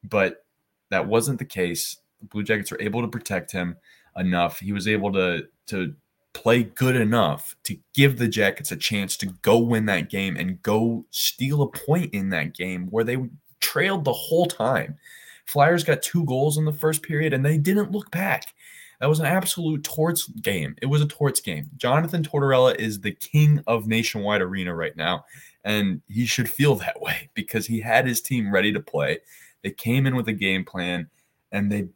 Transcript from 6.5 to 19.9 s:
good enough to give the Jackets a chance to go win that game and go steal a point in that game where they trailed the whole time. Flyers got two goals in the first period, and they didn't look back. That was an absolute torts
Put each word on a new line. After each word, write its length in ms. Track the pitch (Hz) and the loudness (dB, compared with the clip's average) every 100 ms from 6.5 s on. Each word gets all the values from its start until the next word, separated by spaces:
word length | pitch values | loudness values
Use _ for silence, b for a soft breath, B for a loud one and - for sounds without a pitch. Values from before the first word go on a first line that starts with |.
| 117 | 2
good 340 | 113 - 127 127 | 2 0 2 4
enough 600 | 107 117 90 65 - - | 4 4 2 0 -8 -12
to 120 | - 90 _ | -10 -10 _
give 260 | - 139 123 | 4 4 6
the 100 | 117 | 0
Jackets 420 | 107 101 101 - | 2 2 0 -8
a 60 | - | -4
chance 400 | - 104 98 - | -4 -2 -4 -4
to 80 | 98 92 | -6 -4
go 160 | - 117 | 4 4
win 280 | 117 113 110 | 6 2 2
that 240 | 95 - | 0 0
game 260 | 98 95 - | -2 -2 -2
and 260 | 90 90 | -4 -4
go 420 | - 107 117 113 - | 0 2 2 -2 -6
steal 520 | - - - 135 147 | -4 -4 -2 -2 0
a 80 | 139 | 0
point 440 | - - 165 151 | -2 0 0 0
in 160 | 101 95 | -4 -2
that 240 | 90 73 | -2 -4
game 320 | - 90 90 92 | -6 -6 -6 -4
where 140 | 107 | -2
they 140 | 113 127 127 - _ _ | -2 -2 -6 -10 _ _
trailed 440 | - 147 185 196 | -4 0 0 0
the 80 | 147 | -2
whole 340 | 165 - 160 175 | -2 0 2 2
time. 500 | - 113 123 62 147 B B B B | 0 0 0 -2 -10 B B B B
Flyers 380 | - 147 143 175 | -6 4 4 4
got 200 | 170 143 | 2 0
two 220 | - 175 | 0 0
goals 320 | 151 127 143 151 | 0 2 2 2
in 80 | |
the 80 | 156 | 0
first 300 | 151 156 156 | 0 0 0
period, 320 | - 151 156 | -2 -2 0
and 100 | 135 | 2
they 140 | 139 156 | 2 2
didn't 320 | 147 196 202 | 4 2 0
look 180 | 202 - | -4 -6
back. 420 | 165 190 - - - B B B B | -4 -2 -4 -6 -20 B B B B
That 80 | 131 | 0
was 100 | 156 | 2
an 80 | 151 | 2
absolute 560 | 180 180 - 165 151 | 0 0 -2 -2 -2
torts 440 | 147 | -4